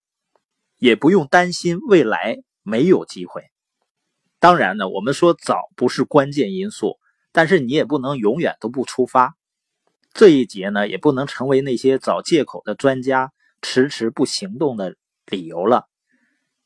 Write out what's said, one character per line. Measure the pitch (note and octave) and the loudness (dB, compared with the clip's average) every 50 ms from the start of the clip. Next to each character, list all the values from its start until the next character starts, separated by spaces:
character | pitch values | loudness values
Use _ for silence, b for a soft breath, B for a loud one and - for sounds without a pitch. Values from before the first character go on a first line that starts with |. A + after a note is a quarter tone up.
| _ _ _ _ _ _ _ _ _ _ _ _ _ _ _ | _ _ _ _ _ _ _ _ _ _ _ _ _ _ _
也 | _ - A#2+ A2+ | _ 2 2 2
不 | G#2 - D3+ | 4 4 2
用 | G3 F#3+ D3 | 2 2 2
担 | C#3 - F3+ F3+ F3+ F3 | 4 2 2 2 2 -4
心 | - - F3 E3+ F#3 D#4 | -4 -4 -4 -4 -4 0
未 | C4+ G3+ E3+ B2+ | 4 4 4 4
来 | A2 G2+ E2 F2+ A2 - C4+ _ _ _ _ _ | 2 -2 -4 -4 -6 -6 -8 _ _ _ _ _
没 | G2 A2 A#2 C#3+ | -6 -2 0 2
有 | F#3 F3+ - E2+ | 2 2 2 0
机 | - - F#2 F2+ | -8 -14 -16 -16
会。 | - - F2 - _ _ _ _ _ _ _ _ _ _ _ _ _ _ _ _ _ _ _ | -14 -14 -18 -18 _ _ _ _ _ _ _ _ _ _ _ _ _ _ _ _ _ _ _
当 | - F3 F3+ | 6 6 6
然 | D#3+ A2+ F#2 G2 | 6 2 -2 -2
呢， | G#2+ G2 | -4 -6
我 | F#2 - G2 | -6 -6 -6
们 | G2+ B2+ C#3 | -4 -4 -2
说 | - E3+ F3 E3 | 2 2 2 2
早 | - - - D#3 - - - _ | 0 -2 -4 -4 -4 -4 -10 _
不 | - B2+ B2+ | -2 -2 -2
是 | - - B2+ | 0 -2 -4
关 | - - D3 C#3 C#3+ | 2 2 2 2 2
键 | C#3+ D3 B2 G2+ F#2+ | -2 -4 -4 -4 -4
因 | F#2 F#2+ G#2+ | -6 -8 -10
素， | - - A2+ F#2+ - _ _ _ _ _ _ _ | -8 -6 -6 -6 -6 _ _ _ _ _ _ _
但 | _ E3 E3 | _ 0 2
是 | D3+ F#3+ E3+ | 2 2 0
你 | C3 A#2 C3+ | 0 0 -2
也 | D#3 - | -2 -2
不 | A2+ D3 C#3+ | -2 -4 -4
能 | B2+ C3+ D3 | -4 -6 -6
永 | C3+ G#2 G2+ A#2+ E3 | -2 -2 -2 -2 0
远 | D#3+ G#2 D#2 _ | -4 -6 -6 _
都 | - A2 | -10 -8
不 | B2 C#3 A#2 | -6 -6 -8
出 | - - - B2+ | -8 -4 -4 -4
发。 | A#2 - C3 B2+ C3+ - _ _ _ _ _ _ _ _ _ _ _ _ _ _ _ | 0 2 2 2 2 -2 _ _ _ _ _ _ _ _ _ _ _ _ _ _ _
这 | _ - - G3 | _ 6 8 8
一 | D#3 C3+ B2 | 8 6 2
节 | - - G2+ F#2 G2+ | -2 -6 -10 -8 -4
呢， | G#2 G2+ G#2 | -2 -2 -2
也 | G2+ F#2+ | -2 -6
不 | F#2 - D3+ | -2 0 0
能 | C#3 B2+ C#3 | 0 0 -4
成 | C#3+ - - C3 | -6 -8 -8 -4
为 | C3+ C#3 C3 | 0 0 0
那 | C#3 C#3 B2 | 0 -2 -6
些 | A2+ - C3 C3+ C3 | 0 0 0 0 0
找 | - A#2 F#2 F2 | -2 -2 -4 -4
借 | - - F3 D3+ B2 | -2 0 0 0 0
口 | - - - _ | -2 -8 -14 _
的 | - G#2 | -10 -10
专 | - - C#3 C3 C3 B2 | -2 -2 -2 -2 0 -2
家 | C3 C3 C3 C3 C3+ _ _ _ _ _ _ | -2 -2 -2 -2 -4 _ _ _ _ _ _
迟 | - - - C3 C3 C#3+ | -12 -4 0 0 0 0
迟 | - - A#2 A2+ | -2 -4 -6 -6
不 | - - C#3 | -2 -2 -4
行 | - - - G#2 F#2+ G2+ | -4 -4 -10 -10 -10 -6
动 | B2+ E3 C#3+ B2 | -4 -4 -4 -4
的 | G#2+ F#2+ F2+ F2 _ _ _ _ _ _ | -6 -8 -8 -10 _ _ _ _ _ _
理 | _ G#2 F#2+ E2+ | _ -10 -10 -10
由 | D#2+ E2 E2+ F#2 | -10 -8 -4 0
了， | G#2+ B2 A2 - _ _ _ _ _ _ _ _ _ _ _ _ _ _ _ _ | 2 2 0 0 _ _ _ _ _ _ _ _ _ _ _ _ _ _ _ _